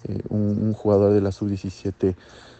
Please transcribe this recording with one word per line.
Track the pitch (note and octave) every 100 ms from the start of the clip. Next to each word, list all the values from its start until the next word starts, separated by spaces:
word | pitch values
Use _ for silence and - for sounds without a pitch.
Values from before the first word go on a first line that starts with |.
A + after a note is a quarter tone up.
Eh, | - G2+ -
un, | G#2+ G#2 G#2
un | A2
jugador | G#2+ G#2+ G2+ G2+
de | G#2
la | G2
sub | F#2 G#2
diecisiete | F#2+ G2 - G2 - G2 F#2 - - - -